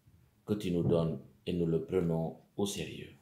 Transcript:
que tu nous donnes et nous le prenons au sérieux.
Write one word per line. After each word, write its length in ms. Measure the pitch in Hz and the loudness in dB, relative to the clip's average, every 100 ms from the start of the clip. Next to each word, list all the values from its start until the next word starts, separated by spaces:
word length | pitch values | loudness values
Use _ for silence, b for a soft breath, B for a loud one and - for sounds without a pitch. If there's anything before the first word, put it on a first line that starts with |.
| _ - _ _ | _ -20 _ _
que 80 | - | -4
tu 180 | 104 92 | -2 0
nous 120 | 87 | 2
donnes 380 | 85 85 82 76 - - - | 4 4 2 -2 -10 -10 -4
et 80 | |
nous 100 | 90 | 0
le 220 | 82 80 80 | 2 2 2
prenons 500 | 92 85 82 80 - - - | 0 2 0 -2 -8 -10 -4
au 80 | 101 | -2
sérieux. 480 | - 78 - - - | -4 -8 -10 -14 -18